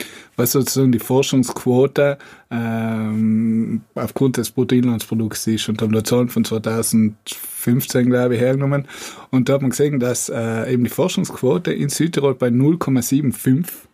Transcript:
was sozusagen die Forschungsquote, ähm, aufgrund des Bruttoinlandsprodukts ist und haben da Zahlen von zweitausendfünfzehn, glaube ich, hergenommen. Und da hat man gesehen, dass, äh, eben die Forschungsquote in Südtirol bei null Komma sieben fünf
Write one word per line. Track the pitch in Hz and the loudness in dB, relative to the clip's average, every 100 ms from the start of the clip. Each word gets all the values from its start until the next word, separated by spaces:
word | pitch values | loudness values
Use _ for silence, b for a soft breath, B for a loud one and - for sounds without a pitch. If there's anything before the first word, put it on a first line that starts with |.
| B B B - | B B B -4
was | 123 | 0
sozusagen | 139 123 135 131 | 0 0 2 2
die | 117 | 2
Forschungsquote, | - 131 - 135 120 - 127 123 135 147 143 139 B B _ | 2 2 2 2 0 -2 0 2 2 2 0 0 B B _
ähm, | 120 117 113 113 110 110 107 110 110 113 110 113 113 - - | -6 -4 -2 -2 -4 -2 0 0 2 0 0 -2 -4 -6 -8
aufgrund | 123 - 135 127 | -6 0 0 0
des | 110 | -4
Bruttoinlandsprodukts | - 120 123 123 113 - 113 107 - - | -2 2 2 2 0 -2 -4 -4 -4 -2
ist | 110 - | -2 -2
und | 107 | -2
haben | 113 | 0
da | 110 | 0
Zahlen | 107 123 123 | 2 0 2
von | 117 110 | 0 -2
zweitausendfünfzehn, | 113 110 113 113 113 107 107 - - - - - 127 - 127 123 | -2 -2 -2 0 2 2 0 -12 -14 -14 -6 0 0 0 0 2
glaube | 123 123 117 | 2 2 2
ich, | |
hergenommen. | 123 135 139 139 135 B B B B | 2 2 0 -2 -4 B B B B
Und | 131 123 | 0 2
da | 139 | 2
hat | |
man | 131 | 0
gesehen, | 117 147 139 | 0 0 2
dass, | 123 120 - | -2 -2 -4
äh, | 123 113 113 117 | -4 -4 -4 0
eben | 127 117 | 0 0
die | |
Forschungsquote | - 175 190 - - 127 175 170 | 0 -2 0 -4 -2 0 0 -2
in | - 143 | -4 -4
Südtirol | - 165 160 139 131 | 0 -2 2 0 2
bei | 123 | 2
null | 120 139 170 | 4 2 2
Komma | - 131 | 0 0
sieben | 120 139 139 | 2 0 0
fünf | - 135 131 180 - - | 0 2 0 0 -10 -20